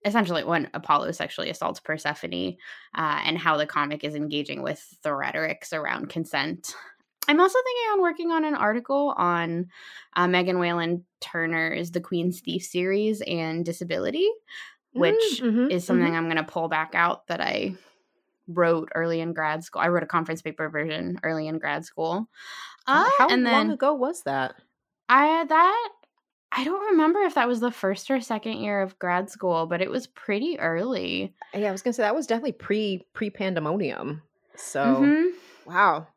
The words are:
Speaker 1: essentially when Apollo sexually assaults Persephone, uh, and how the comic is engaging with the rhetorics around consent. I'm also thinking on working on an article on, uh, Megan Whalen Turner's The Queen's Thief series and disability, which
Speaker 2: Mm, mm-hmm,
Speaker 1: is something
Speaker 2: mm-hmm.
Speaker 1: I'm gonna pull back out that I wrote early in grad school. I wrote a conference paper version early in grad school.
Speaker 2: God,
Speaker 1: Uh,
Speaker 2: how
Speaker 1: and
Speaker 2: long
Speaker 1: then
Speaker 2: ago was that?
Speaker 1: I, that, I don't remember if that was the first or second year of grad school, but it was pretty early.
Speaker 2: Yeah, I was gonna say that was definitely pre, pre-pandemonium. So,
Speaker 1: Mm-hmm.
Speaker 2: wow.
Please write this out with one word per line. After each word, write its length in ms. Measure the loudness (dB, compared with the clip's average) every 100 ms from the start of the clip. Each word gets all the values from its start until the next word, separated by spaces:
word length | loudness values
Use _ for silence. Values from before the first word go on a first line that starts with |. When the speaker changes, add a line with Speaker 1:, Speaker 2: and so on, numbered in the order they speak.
| 0
Speaker 1:
essentially 380 | 0 2 0 0
when 240 | 0 -2
Apollo 380 | -8 0 0 0
sexually 380 | -6 -6 -6 -8
assaults 320 | -4 -6 -6
Persephone, 760 | -6 -6 -4 -6 -6 -4 -6 -6 -16 -20 -14 -4
uh, 240 | -2 0 0
and 120 | 0
how 200 | 0 0
the 80 | 0
comic 400 | -2 -2 -4 -6
is 100 | -6
engaging 460 | -4 -4 -4 -6
with 340 | -6 -8 -12 -10
the 120 | -4
rhetorics 600 | -2 -2 -2 -4 -6 -8
around 360 | -6 -4 -4 -6
consent. 640 | -8 -6 -4 -4 -6 -12 -16 -18 -20 _ _ 0
I'm 120 | 4
also 180 | 6 4 0
thinking 260 | -2 0
on 80 | 2
working 300 | 0 0 -2
on 140 | 0 0
an 100 | 0
article 580 | 0 0 -2 0 0 0
on, 500 | 0 2 0 -2 -4 -10 -20 -20 -8 0
uh, 120 | 2
Megan 280 | 4 2 0
Whalen 460 | 0 0 0 -4 -6 _
Turner's 720 | -8 -4 -2 0 -2 -2 -4
The 80 | -6
Queen's 400 | -4 -2 -2 -2
Thief 240 | -6 -6
series 580 | -4 -4 0 0 0 -2
and 440 | -2 -4 -2 -4 -4
disability, 640 | -6 -4 -4 -2 0 0 0 _ -18 -18 -20 _
which 220 | 0 2 4 2 2
Speaker 2:
Mm, 0 |
mm-hmm, 300 | 0 2 2
Speaker 1:
is 140 | 0 2
something 220 | 2 4
Speaker 2:
mm-hmm. 80 | 2
Speaker 1:
I'm 120 | 0
gonna 140 | -2 -2
pull 240 | -4 -2
back 220 | -2 -2 0
out 320 | 0 0 _
that 140 | -4
I 340 | -2 -2 -4 -6 _ _ _ _ _ _ -10
wrote 420 | 0 2 2 0 -4
early 240 | -2 -2
in 140 | -4
grad 320 | -4 -2 -4 -6
school. 160 | -2
I 80 | 2
wrote 120 | 2
a 40 | 0
conference 340 | -2 -2 -6
paper 280 | -6 -6 -4
version 500 | -4 -4 -4 -4 -4
early 240 | -2 -2 -4
in 100 | -4
grad 240 | -4 -6
school. 460 | -8 -6 -4 -2 -6 -12 -18 -16 -18 -12 0
Speaker 2:
God, 180 | 4 4
Speaker 1:
Uh, 40 | 6
Speaker 2:
how 100 | 6
Speaker 1:
and 160 | 6
Speaker 2:
long 240 | 4 4 2
Speaker 1:
then 40 |
Speaker 2:
ago 220 | 2 2
was 300 | 2 -2 -2
that? 320 | -4 -2 -2 -6 _ _ _ _ 4
Speaker 1:
I, 340 | 6 6 4 4
that, 440 | 6 6 4 -2 -10 _ _ _ _ _
I 120 | -4
don't 300 | -2 -2 4
remember 260 | 6 6 4
if 140 | 4 4
that 120 | 2
was 120 | 2
the 100 | 0
first 400 | 0 -2 -2 0
or 100 | -2
second 320 | 0 -6 -4
year 280 | -6 -2 0
of 160 | -2 -4
grad 320 | -2 0 -2
school, 380 | -4 0 0 0
but 160 | -2
it 80 | -2
was 160 | -4 -6
pretty 500 | -16 -4 -2 -2 -2
early. 760 | -2 0 -2 -2 -2 -4 -6 _ -12
Speaker 2:
Yeah, 160 | -4 -2
I 20 |
was 120 | -2
gonna 100 | -4
say 80 | 0
that 140 | 0 0
was 100 | 0
definitely 280 | -2 -2
pre, 520 | -6 -2 0 0 -4 -8
pre-pandemonium. 1080 | -6 -6 -4 -2 -2 0 0 -2 -4 -6 -8 -12 _ _ -18
So, 280 | -8 -2
Speaker 1:
Mm-hmm. 840 | 2 4 6 6 2 -2 -14 -20 -6
Speaker 2:
wow. 360 | 4 4 4 -2